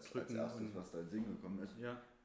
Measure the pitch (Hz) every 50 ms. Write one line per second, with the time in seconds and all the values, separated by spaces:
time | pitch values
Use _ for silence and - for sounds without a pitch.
0 | - - - 127 - - 120 110 113 117 113 113 110 107 98 92 90 - - 85
1 | 85 85 95 107 113 110 92 - 90 92 95 98 98 98 98 113 120 120 123 123
2 | 123 - - - -